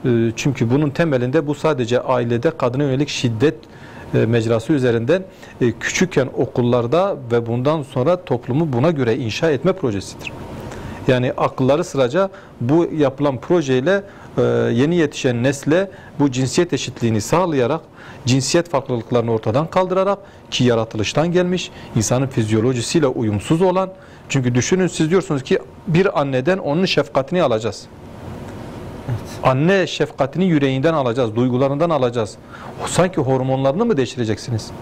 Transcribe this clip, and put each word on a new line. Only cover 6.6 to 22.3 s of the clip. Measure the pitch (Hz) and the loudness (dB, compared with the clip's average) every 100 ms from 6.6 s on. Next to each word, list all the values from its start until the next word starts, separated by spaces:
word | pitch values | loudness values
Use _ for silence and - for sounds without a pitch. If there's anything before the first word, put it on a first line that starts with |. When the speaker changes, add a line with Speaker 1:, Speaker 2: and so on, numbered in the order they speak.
| 120 123 117 156 196 147 123 | 2 2 2 0 0 -2 -2
Speaker 1:
ve | 120 117 | -2 0
bundan | 120 131 160 | -2 0 -2
sonra | 135 135 139 180 - | -2 -2 0 0 0
toplumu | 123 - 127 165 | -4 0 -2 0
buna | 120 151 | 2 2
göre | 156 120 113 | 2 0 0
inşa | 120 - 165 | -2 -2 0
etme | 131 - | 0 0
projesidir. | - 127 101 - - - - - - - - - - - | 0 -2 -2 -6 -14 -14 -14 -14 -14 -12 -12 -12 -6 0
Yani | 127 127 - | 2 0 0
akılları | 147 - 131 147 | -2 0 2 2
sıraca | 175 135 123 160 196 - - - | 0 0 2 2 -2 -4 -20 -6
bu | 120 160 170 156 | 2 2 2 2
yapılan | 139 127 143 131 | 0 2 -2 -2
projeyle, | - 175 139 127 143 196 196 - - - | 0 0 4 2 2 0 -2 -18 -8 0
e, | 120 120 117 | 2 2 2
yeni | 117 143 175 | 2 2 2
yetişen | 151 - 131 120 | 0 0 -2 0
nesle | 127 139 139 165 190 - - - | 0 0 0 0 0 -8 -18 0
bu | 143 | 0
cinsiyet | 127 131 - 175 | 2 0 0 0
eşitliğini | 139 - - 120 110 | -2 -6 -2 0 0
sağlayarak, | - 160 180 143 120 160 - - - - 120 | 0 0 2 2 0 0 -6 -20 -20 -8 0
cinsiyet | 131 131 170 170 | 2 4 0 2
farklılıklarını | 135 - 120 110 120 117 | -2 -2 -6 0 0 2
ortadan | 113 113 113 165 | 0 0 0 0
kaldırarak | 185 185 185 190 196 - - - | 0 0 0 0 -2 -6 -20 -10
ki | - | 0
yaratılıştan | 123 117 110 107 101 - 170 | 4 4 0 -4 -2 0 2
gelmiş, | 175 180 180 - - - 123 | 2 2 -2 -4 -14 -6 -2
insanın | 107 127 | 0 0
fizyolojisiyle | 135 | 0